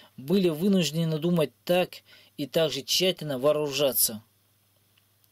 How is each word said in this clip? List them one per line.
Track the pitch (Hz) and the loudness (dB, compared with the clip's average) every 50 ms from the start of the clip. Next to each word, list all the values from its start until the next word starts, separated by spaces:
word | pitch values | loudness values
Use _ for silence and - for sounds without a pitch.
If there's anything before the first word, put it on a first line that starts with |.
| - - _ | -20 -20 _
были | - 127 139 180 208 185 175 | -16 -4 0 2 2 2 2
вынуждены | 156 147 180 208 196 190 165 143 147 165 165 160 156 151 | 0 2 2 2 4 2 2 0 0 -2 -2 0 -2 -2
думать | 147 175 175 165 151 143 - _ _ | 0 0 2 2 0 -2 -4 _ _
так | - 175 180 180 - - - _ _ - - _ _ _ | 0 2 2 2 -2 -6 -18 _ _ -20 -20 _ _ _
и | - 147 | -10 -10
так | 131 - 170 160 147 | -2 0 0 0 0
же | 131 139 | -2 -6
тщательно | 135 - - - 180 185 180 - 156 151 139 123 | -4 -2 0 0 2 0 0 -2 -6 -6 -4 0
вооружаться. | 127 147 151 151 151 143 135 135 147 135 120 - - - 110 107 - _ _ _ _ _ _ _ _ _ _ _ _ _ _ _ _ _ _ _ _ _ | 2 2 2 2 0 -2 0 0 0 0 2 0 -2 -2 -2 -8 -16 _ _ _ _ _ _ _ _ _ _ _ _ _ _ _ _ _ _ _ _ _